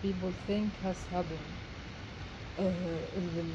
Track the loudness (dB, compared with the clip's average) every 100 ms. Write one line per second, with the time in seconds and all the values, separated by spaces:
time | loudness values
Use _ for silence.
0 | 0 2 0 0 2 2 2 2 0 0
1 | 0 0 0 -2 -4 -6 -8 -8 -8 -8
2 | -8 -6 -8 -8 -6 2 4 4 2 0
3 | 0 0 0 2 0